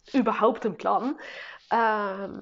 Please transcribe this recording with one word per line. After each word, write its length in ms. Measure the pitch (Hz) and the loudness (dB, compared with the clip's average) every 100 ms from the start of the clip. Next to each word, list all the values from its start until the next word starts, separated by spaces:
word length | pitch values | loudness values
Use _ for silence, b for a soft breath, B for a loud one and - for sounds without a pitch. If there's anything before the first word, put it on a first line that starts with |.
| - 269 | -2 2
überhaupt 480 | 233 - 214 233 | 2 4 4 4
een 120 | 226 156 | -2 -2
plan. 440 | - 196 240 311 B B B B B | 0 0 0 -6 B B B B B
Ehm, 640 | 233 226 214 202 196 196 - | 2 2 2 -2 -6 -8 -10